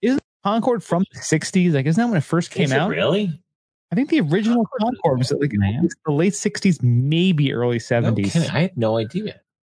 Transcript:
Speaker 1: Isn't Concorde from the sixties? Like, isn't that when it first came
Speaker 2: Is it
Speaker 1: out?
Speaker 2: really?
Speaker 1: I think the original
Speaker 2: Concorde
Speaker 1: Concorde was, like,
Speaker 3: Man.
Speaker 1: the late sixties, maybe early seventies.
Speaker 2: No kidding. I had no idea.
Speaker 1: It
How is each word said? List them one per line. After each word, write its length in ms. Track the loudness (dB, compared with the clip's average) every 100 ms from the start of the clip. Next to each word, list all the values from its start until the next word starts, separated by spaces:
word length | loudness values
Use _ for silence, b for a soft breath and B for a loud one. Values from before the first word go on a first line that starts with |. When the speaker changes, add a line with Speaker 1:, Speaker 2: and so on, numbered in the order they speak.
Speaker 1:
Isn't 200 | -2 -2 _ _ -2
Concorde 360 | 0 0 -2
from 220 | -2 -2 -2
the 60 | -6
sixties? 540 | -2 -2 0 0 2
Like, 120 | 2 2
isn't 140 | 0
that 60 | 2
when 100 | 0
it 40 |
first 280 | 0 -2 -2
came 140 | -2 0
Speaker 2:
Is 60 |
it 80 | 0
Speaker 1:
out? 100 | 0
Speaker 2:
really? 480 | 0 0 0 -2 -6 _ _ _ _ -6
Speaker 1:
I 40 | -2
think 140 | 0
the 120 | 0
original 440 | 2 2 2 2 0 -2
Speaker 2:
Concorde 160 | -4 0
Speaker 1:
Concorde 240 | 0 0
was, 120 | 0
like, 180 | 0 0 0
Speaker 3:
Man. 340 | 0 0 -2 -2 -2
Speaker 1:
the 80 |
late 220 | 2 2 0
sixties, 460 | -4 0 0 2
maybe 720 | 2 2 2 2 2 2 0
early 280 | 0 0 -2
seventies. 540 | 0 0 0 0 0
Speaker 2:
No 80 | 0
kidding. 120 | -2 0
I 60 |
had 160 | -2 -2
no 200 | -2 0
idea. 280 | -2 -6 -8
Speaker 1:
It 160 | -12 _ _